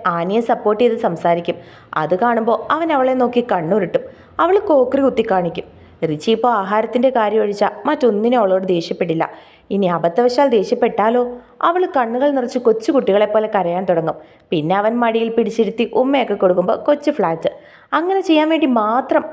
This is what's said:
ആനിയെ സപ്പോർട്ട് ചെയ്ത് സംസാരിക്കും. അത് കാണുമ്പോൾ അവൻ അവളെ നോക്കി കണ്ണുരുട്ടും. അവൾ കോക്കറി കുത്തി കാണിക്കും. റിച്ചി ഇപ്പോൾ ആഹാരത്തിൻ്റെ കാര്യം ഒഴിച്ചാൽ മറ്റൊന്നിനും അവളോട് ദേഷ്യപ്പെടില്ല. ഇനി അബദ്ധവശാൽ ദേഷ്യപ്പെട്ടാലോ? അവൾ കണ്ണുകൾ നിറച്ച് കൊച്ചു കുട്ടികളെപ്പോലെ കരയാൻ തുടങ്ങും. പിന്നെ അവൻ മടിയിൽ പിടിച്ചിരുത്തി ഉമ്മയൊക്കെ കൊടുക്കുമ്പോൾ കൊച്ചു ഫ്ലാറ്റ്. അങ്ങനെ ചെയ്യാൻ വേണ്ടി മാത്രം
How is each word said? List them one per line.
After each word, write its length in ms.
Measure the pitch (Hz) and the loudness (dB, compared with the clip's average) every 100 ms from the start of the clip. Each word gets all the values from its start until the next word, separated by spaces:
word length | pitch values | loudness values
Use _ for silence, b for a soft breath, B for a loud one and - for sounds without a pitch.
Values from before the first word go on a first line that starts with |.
| 185 | -4
ആനിയെ 340 | 170 175 220 | -2 -2 -2
സപ്പോർട്ട് 440 | 233 233 208 208 | 0 0 0 2
ചെയ്ത് 120 | 240 226 | 2 2
സംസാരിക്കും. 520 | 214 165 175 170 175 170 B B B 151 | -4 -2 0 0 0 -8 B B B -4
അത് 120 | 170 180 | -2 0
കാണുമ്പോൾ 340 | 240 233 226 226 - | 0 0 0 -2 -2
അവൻ 140 | 302 330 285 | -2 0 0
അവളെ 180 | 262 | 0
നോക്കി 280 | 262 240 233 240 | 2 0 0 0
കണ്ണുരുട്ടും. 500 | 185 160 208 170 - - B B - | -2 0 0 0 -4 -6 B B -2
അവൾ 180 | 330 403 | 2 2
കോക്കറി 440 | 415 294 247 - | 2 2 4 2
കുത്തി 220 | 269 214 220 | 0 0 0
കാണിക്കും. 360 | 190 175 170 - B B B 165 | 0 -2 -6 -14 B B B -6
റിച്ചി 220 | 151 226 | -4 0
ഇപ്പോൾ 220 | 220 240 220 | 0 2 0
ആഹാരത്തിൻ്റെ 500 | 190 214 220 240 262 | 0 -2 -2 0 0
കാര്യം 320 | 247 214 220 | 2 0 0
ഒഴിച്ചാൽ 260 | 208 202 208 - 277 | 0 0 -2 -2 -4
മറ്റൊന്നിനും 500 | 302 247 208 233 247 | 0 0 2 0 2
അവളോട് 260 | 196 185 185 | 2 0 0
ദേഷ്യപ്പെടില്ല. 560 | 175 165 - 175 165 160 B B B B | -2 -2 -6 -2 -2 -2 B B B B
ഇനി 160 | 196 185 | -2 0
അബദ്ധവശാൽ 640 | 170 165 170 240 247 285 | 0 0 2 0 2 2
ദേഷ്യപ്പെട്ടാലോ? 720 | 226 185 240 233 220 214 240 247 247 B B 330 | 2 0 0 0 0 0 0 -2 -6 B B 0
അവൾ 140 | 349 370 294 | 0 0 0
കണ്ണുകൾ 320 | 226 247 285 277 | -2 0 0 0
നിറച്ച് 220 | 240 247 240 | -2 -2 0
കൊച്ചു 260 | 220 - | 0 0
കുട്ടികളെപ്പോലെ 560 | 277 196 196 208 220 220 | 0 2 2 2 0 0
കരയാൻ 300 | 208 175 175 190 | -2 -2 -2 0
തുടങ്ങും. 240 | 170 160 - B B B | 0 0 -6 B B B
പിന്നെ 240 | 165 151 190 | -2 0 0
അവൻ 120 | 214 240 | 0 0
മടിയിൽ 280 | 233 226 226 226 | 0 0 -2 0
പിടിച്ചിരുത്തി 500 | 208 214 214 226 233 - | -2 0 -2 0 -2 0
ഉമ്മയൊക്കെ 320 | 254 277 262 | 2 0 0
കൊടുക്കുമ്പോൾ 420 | 202 190 180 185 220 - | 0 2 2 0 -2 0
കൊച്ചു 220 | 294 302 | 0 0
ഫ്ലാറ്റ്. 420 | 285 180 165 - - B B B | -2 -2 -2 -4 -6 B B B
അങ്ങനെ 280 | 277 349 381 | -2 0 -2
ചെയ്യാൻ 280 | 359 311 311 | 2 2 4
വേണ്ടി 180 | 320 302 240 | 2 2 2
മാത്രം 440 | 214 240 262 320 - | 2 0 0 -2 -2